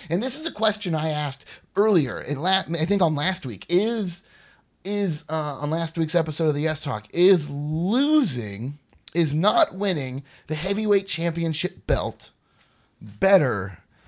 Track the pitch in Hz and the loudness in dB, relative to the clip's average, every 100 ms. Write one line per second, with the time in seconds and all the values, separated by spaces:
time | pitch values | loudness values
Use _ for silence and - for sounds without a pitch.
0 | - 170 247 285 311 - 214 - 185 156 | -4 -4 -2 -6 -8 0 0 0 -2 -2
1 | 156 151 147 - - - _ - 214 190 | -2 -2 -4 -6 -16 -20 _ 0 4 4
2 | 131 85 73 135 170 190 - 160 160 202 | 2 -4 -6 -4 0 0 0 -2 2 4
3 | 170 147 165 180 131 98 - 175 214 233 | 4 2 0 -2 -6 -10 0 2 2 0
4 | 185 165 _ _ _ _ _ _ 190 208 | -4 -6 _ _ _ _ _ _ -4 -2
5 | 196 151 - 160 151 143 147 160 165 - | 0 -2 -4 -4 -4 -4 -2 -2 -2 -2
6 | 160 170 156 147 160 143 156 156 143 110 | 0 0 0 -2 0 0 -2 -4 -4 -6
7 | - 165 180 185 147 143 147 156 180 240 | -6 2 6 6 2 -6 -4 -2 0 2
8 | 285 302 220 127 107 98 123 147 _ _ | 4 4 2 -2 -6 -6 -8 -10 _ _
9 | - 170 156 151 190 254 330 190 202 165 | -6 0 0 2 2 4 2 0 -2 -2
10 | 131 127 - - - 151 175 202 214 202 | -4 -8 -10 -20 -8 -6 -2 -2 2 2
11 | 196 - 170 165 165 156 - - - 117 | 2 -4 -2 0 -2 -2 -4 -6 -2 0
12 | 101 - - _ _ _ _ _ _ _ | 0 -6 -18 _ _ _ _ _ _ _
13 | 110 101 190 190 139 104 95 90 _ _ | -16 -2 4 6 4 0 -4 -10 _ _